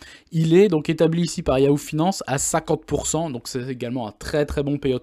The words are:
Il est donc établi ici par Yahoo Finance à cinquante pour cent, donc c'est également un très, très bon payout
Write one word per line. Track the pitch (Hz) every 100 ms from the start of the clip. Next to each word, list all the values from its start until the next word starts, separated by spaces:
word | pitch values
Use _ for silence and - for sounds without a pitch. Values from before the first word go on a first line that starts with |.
| - - _
Il | 165 160
est | 170 208
donc | 185 170
établi | 160 165 170
ici | 165 -
par | 151 135
Yahoo | 139 143
Finance | - 151 175 196 -
à | 139
cinquante | - 160 160 151 -
pour | 143 -
cent, | 156 165
donc | 120 -
c'est | 127 127
également | 123 120 127 107
un |
très, | - - 151 147
très | -
bon | 143 143
payout | 135 127